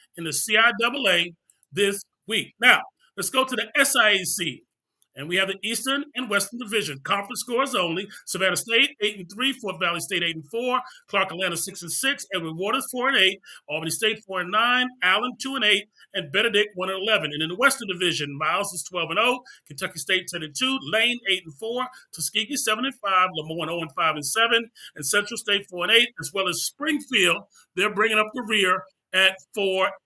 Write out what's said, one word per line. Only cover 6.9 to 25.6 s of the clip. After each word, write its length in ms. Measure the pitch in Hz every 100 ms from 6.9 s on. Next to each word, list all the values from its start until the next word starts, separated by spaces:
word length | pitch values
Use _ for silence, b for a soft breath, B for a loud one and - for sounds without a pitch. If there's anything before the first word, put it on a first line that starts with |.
| 139
Conference 360 | 135 196 202 247
scores 340 | - 240 269
only. 340 | 233 175 165 208 B
Savannah 320 | - 185 190 175
State, 400 | - 226 285 -
eight 160 | 214 214
and 120 | 175
three. 220 | 196 262
Fort 240 | 262 202 170
Valley 220 | 175 170
State, 220 | - 185
eight 140 | 170 160
and 120 | 143
four. 300 | 226 247 247 - B _
Clark 240 | 196 185
Atlanta, 280 | 170 185 170
six 240 | 196 -
and 100 | 170
six. 320 | - 269 285 -
Edward 200 | 190 165
Waters, 320 | 160 196 262 262
four 200 | 254 254
and 80 | 254
eight. 240 | 190 196 B B -
Albany 220 | 151 160
State, 300 | 151 220 214 -
four 140 | 185
and 100 | 180
nine. 380 | 208 233 247 254 247
Allen, 300 | 180 196 247 208
two 160 | 269
and 120 | 269 208
eight. 180 | 208 208 b b
And 180 | 196 156
Benedict, 380 | 185 226 202 208 180
one 120 | 185
and 100 | 190
eleven. 320 | 202 214 156
And 120 | 147
in 80 | 160
the 60 | 185
Western 320 | 262 262 214
Division, 500 | 180 175 143 143 143
Miles 340 | 156 180 202
is 100 | 180 -
twelve 200 | 180 160
and 80 | 180
oh. 220 | 247 262 - B -
Kentucky 300 | 147 180 -
State, 300 | - 185 170
ten 100 | 175
and 120 | 156 143
two. 200 | 262 269
Lane, 380 | 139 208 233 240 196
eight 120 | 190
and 100 | 165 143
four. 320 | 220 247 247 B B
Tuskegee, 420 | - - 220 214 285
seven 300 | - 220 262
and 80 | 262 202
five. 220 | 185 185 160
Lamorne, 300 | 156 165 160
oh 140 | 170
and 100 | 160
five 200 | - 165
and 100 | 156
seven. 460 | 147 220 233 233 233 B B -
And 80 |
Central 320 | - 208 202 233
State, 300 | - 202